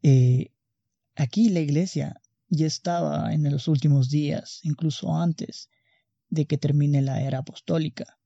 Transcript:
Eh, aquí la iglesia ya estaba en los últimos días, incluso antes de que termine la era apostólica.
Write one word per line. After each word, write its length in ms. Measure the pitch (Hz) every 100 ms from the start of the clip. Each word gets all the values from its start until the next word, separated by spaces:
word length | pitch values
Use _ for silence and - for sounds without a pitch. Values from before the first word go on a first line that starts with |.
Eh, 520 | 147 131 127 127 - _ _ _ _ _ _ -
aquí 340 | 135 196 226
la 100 | 175
iglesia 640 | 151 147 185 147 139 123 _ _ _
ya 200 | 156 156
estaba 640 | - 175 170 160 151 165
en 100 | 156 147
los 160 | 143 165
últimos 420 | 147 151 139 127
días, 500 | 147 147 160 - -
incluso 500 | 160 147 165 - 185 160
antes 540 | 170 160 - - - _ _ _ _ _ _
de 160 | 156 147
que 120 | 147
termine 440 | 147 147 143 143
la 200 | 135 131
era 180 | 135 131
apostólica. 800 | 147 - - 165 151 - - _